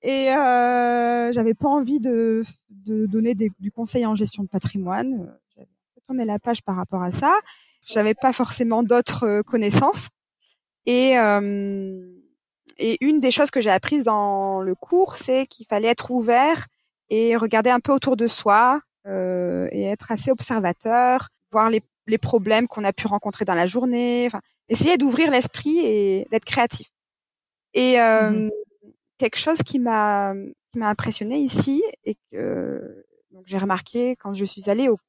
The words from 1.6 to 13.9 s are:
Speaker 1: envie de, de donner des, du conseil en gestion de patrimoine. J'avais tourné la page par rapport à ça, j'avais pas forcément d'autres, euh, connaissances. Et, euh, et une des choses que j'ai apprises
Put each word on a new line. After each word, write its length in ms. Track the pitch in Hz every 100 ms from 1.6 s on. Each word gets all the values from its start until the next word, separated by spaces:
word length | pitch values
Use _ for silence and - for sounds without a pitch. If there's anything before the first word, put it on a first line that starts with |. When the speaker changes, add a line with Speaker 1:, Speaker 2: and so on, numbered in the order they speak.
| 285
Speaker 1:
envie 320 | 285 247 294
de, 420 | 233 233 226 220 226 - _
de 340 | 202 196 220 214
donner 280 | 214 226
des, 160 | 220 214 185
du 120 | 196
conseil 360 | - 226 254 233
en 80 |
gestion 300 | 214 208 -
de 40 | 196
patrimoine. 880 | 190 - 202 180 196 254 254 175 - _
J'avais 140 | _ - _ _ _ _
tourné 180 | 262
la 140 | 226 208
page 240 | - 233
par 140 | - 190
rapport 260 | 190 185
à 80 | 180
ça, 240 | 180 277 392 - - _ _
j'avais 300 | - 220 214
pas 180 | 220 262
forcément 500 | 247 247 - 240 226
d'autres, 440 | 233 240 233 - 226
euh, 160 | 208
connaissances. 680 | 214 240 208 208 269 415 - _ _ _ _ _ _ _ -
Et, 320 | 247 262 254
euh, 880 | 214 208 202 202 196 196 190 190 180 180 _ _ _ _ _ -
et 240 | 226 -
une 160 | 269 311
des 100 | 254
choses 200 | 247 294
que 100 | 269
j'ai 100 | 214
apprises 340 | 190 -